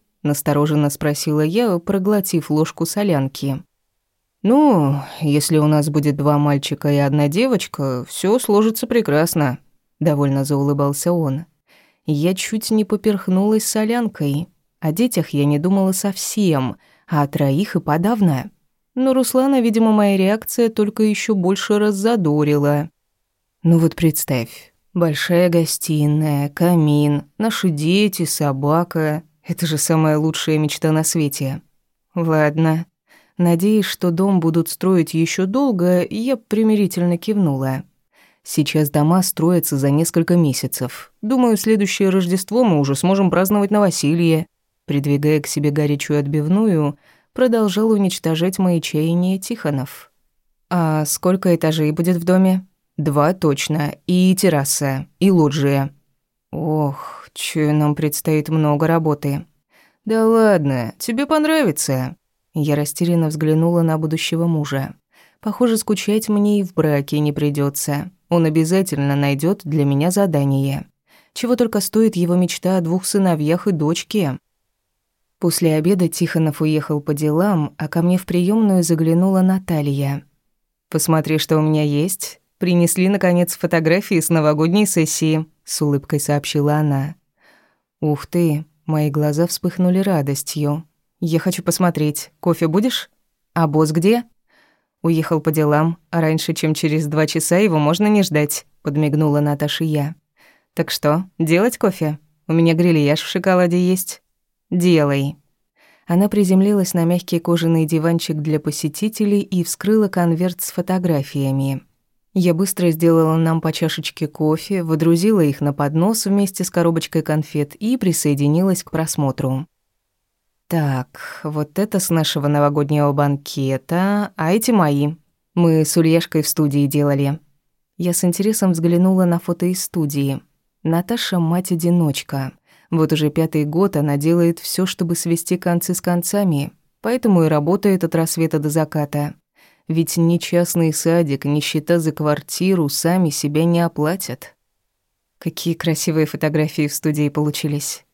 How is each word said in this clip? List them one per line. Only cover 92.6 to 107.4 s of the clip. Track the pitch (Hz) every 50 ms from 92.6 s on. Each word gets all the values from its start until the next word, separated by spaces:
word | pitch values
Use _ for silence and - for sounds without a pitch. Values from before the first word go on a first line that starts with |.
| 165
будешь?» | 160 156 202 214 254 - - - - _ _ _ _ _ _ _ _ -
«А | 170 165
босс | 151 143 156 160 151
где?» | 156 170 165 202 226 240 240 _ _ _ _ _ _ _ _ _ _ _ _ _ _ _ -
«Уехал | 165 165 160 156 - 165 156
по | 147 160
делам, | 151 160 151 147 147 151 156 165 170 - _ -
а | - 170
раньше, | 160 156 160 156 - - 160
чем | - - 156 156
через | - - 151 151 156 156
два | 147 151 156 156
часа, | 156 - 165 - - 175
его | 185 214 202 160
можно | 151 147 147 170 175 208
не | 208 214 208 190
ждать», | - 151 151 147 147 - - - _ _ _
подмигнула | - 151 143 151 151 147 143 151 156 151 143 147
Наташе | 147 147 147 143 147 147 - - 160
я. | 160 151 147 143 156 165 _ _ _ _ _ _ _ _ _ _ _ -
«Так | - 165 -
что, | - - - 147 151 170 190 185 _
делать | - 165 156 165 175 208 247 -
кофе? | - - 196 185 - 160 151 151 147 _ _ _ _ _
У | - 160
меня | 165 165 165 165
грильяж | 165 175 180 165 151 147 143 151 156
в | -
шоколаде | - - 190 185 190 185 180 180 175 175 180
есть». | 180 180 185 185 - - - - _ _ _ _ _ _ _ _ _ -
«Делай». | 175 180 175 180 170 160 147 143 139 139 139 143 - - _ _ _ _ _ _ _ _ _ _ _ _ _
Она | - 175 180 202
приземлилась | 208 208 208 202 180 190 190 190 208 208 202 180 - -
на | 175 165
мягкий | 170 175 175 - - 175
кожаный | 170